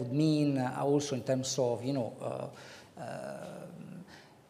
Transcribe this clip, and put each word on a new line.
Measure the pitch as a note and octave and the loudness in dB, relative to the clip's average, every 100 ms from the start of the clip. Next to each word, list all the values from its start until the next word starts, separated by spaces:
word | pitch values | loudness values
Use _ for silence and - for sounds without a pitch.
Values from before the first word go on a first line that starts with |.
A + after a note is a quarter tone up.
would | A#2+ | 0
mean, | C#3+ D#3 D3+ D3 C3+ | 4 6 6 4 4
uh, | B2+ C#3 | 2 0
also | C#3 C#3+ C#3+ | 4 4 4
in | B2+ | 0
terms | A#2 C3 B2+ - | 2 2 2 2
of, | B2 A2+ | 2 2
you | B2 | 0
know, | C#3 A2+ - | 0 -2 -4
uh, | A#2 - - - - - - - | -6 -4 -6 -10 -16 -18 -18 -12
uh, | - - C2+ C2+ - - - - - - - - - - - | -10 -8 -8 -8 -10 -10 -12 -12 -12 -14 -14 -18 -20 -20 -20